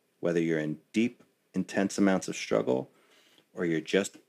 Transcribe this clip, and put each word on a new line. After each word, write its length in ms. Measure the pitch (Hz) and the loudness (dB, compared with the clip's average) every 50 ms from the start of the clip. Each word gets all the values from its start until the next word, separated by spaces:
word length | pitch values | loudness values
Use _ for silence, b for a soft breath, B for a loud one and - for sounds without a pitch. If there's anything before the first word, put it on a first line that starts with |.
| _ _ _ _ | _ _ _ _
whether 200 | - 87 85 85 | -2 0 0 2
you're 200 | 82 82 82 78 | 2 2 0 0
in 180 | 76 78 76 - - _ - | -2 -4 -6 -8 -10 _ 0
deep, 300 | 110 117 120 - - _ _ _ _ _ _ - | 0 0 0 -2 -8 _ _ _ _ _ _ -4
intense 440 | 92 90 - - 104 98 98 - | -4 -4 -2 -2 0 0 0 2
amounts 300 | - 101 98 95 90 - | 2 4 4 4 2 0
of 80 | - - | -4 -8
struggle 560 | - - - 107 110 113 123 127 131 135 - b b b b b b b b b b b b - | -8 -4 0 0 0 2 0 0 -2 -2 -6 b b b b b b b b b b b b -8
or 100 | 95 90 | -4 -2
you're 160 | 82 80 80 | 0 0 -2
just 360 | 76 - - 95 101 - - - _ | -2 0 0 0 0 -2 -6 -16 _